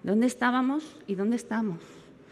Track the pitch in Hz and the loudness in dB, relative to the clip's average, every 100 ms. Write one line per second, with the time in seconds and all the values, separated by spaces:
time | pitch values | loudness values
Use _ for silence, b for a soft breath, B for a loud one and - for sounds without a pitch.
0 | 175 208 247 240 247 254 262 294 302 - | 0 2 2 2 2 2 2 0 -4 -12
1 | - 190 208 233 - 226 220 165 - - | -6 -2 0 0 -2 -2 -2 -4 -10 -20
2 | - - B | -20 -20 B